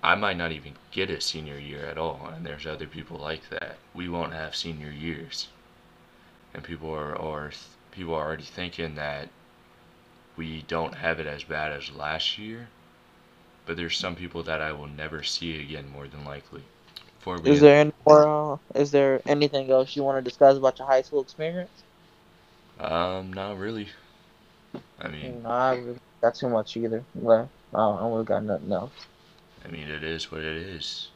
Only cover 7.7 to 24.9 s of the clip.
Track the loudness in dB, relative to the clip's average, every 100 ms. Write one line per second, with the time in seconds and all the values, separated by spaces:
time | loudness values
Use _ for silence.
7.7 | -20 -20 -14 -6 -4 -2 -6 -10 -10 -10
8.7 | -6 -8 -6 -6 -6 -10 -18 -20 _ -20
9.7 | -20 -20 -20 -20 -20 _ -12 -10 -10 -6
10.7 | -4 -4 -2 -2 -2 -4 -8 -8 -4 -4
11.7 | -6 -10 -8 -6 -4 -4 -6 -10 -12 -16
12.7 | -20 -20 -20 _ -20 -20 _ -20 -20 -8
13.7 | -6 -2 -2 -4 -6 -8 -8 -4 -2 -2
14.7 | -6 -10 -10 -8 -6 -6 -4 -6 -8 -8
15.7 | -12 -12 -14 -14 -14 -12 -12 -14 -18 -20
16.7 | _ -20 -20 -20 _ -6 -2 6 10 12
17.7 | 12 8 4 10 10 10 4 -2 -6 -6
18.7 | 0 4 6 6 2 2 2 2 0 4
19.7 | 4 4 0 0 0 -2 8 8 10 4
20.7 | 2 2 2 4 -2 -2 -6 -6 -6 -10
21.7 | -14 -20 _ -20 -20 _ -20 _ -20 -20
22.7 | -10 -2 0 0 -2 -6 -8 -6 -6 -6
23.7 | -6 -10 -14 -20 _ _ _ _ _ _
24.7 | -16 -16